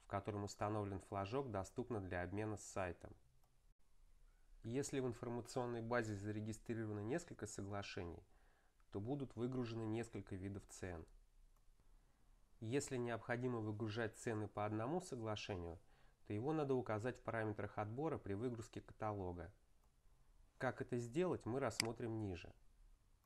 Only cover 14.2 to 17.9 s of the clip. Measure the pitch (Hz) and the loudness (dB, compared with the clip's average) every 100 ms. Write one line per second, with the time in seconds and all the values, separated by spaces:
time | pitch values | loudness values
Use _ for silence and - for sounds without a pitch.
14.2 | 123 107 104 - 104 107 117 180 180 123 | 0 0 0 0 2 2 2 0 -2 -2
15.2 | 110 107 - 95 85 85 - - - - | 0 0 0 -2 -2 -6 -12 -20 -20 -14
16.2 | - 107 131 160 139 131 113 107 120 120 | -4 0 2 2 4 4 4 2 0 -2
17.2 | - 113 110 101 101 - 107 | -2 0 2 2 -2 -2 -2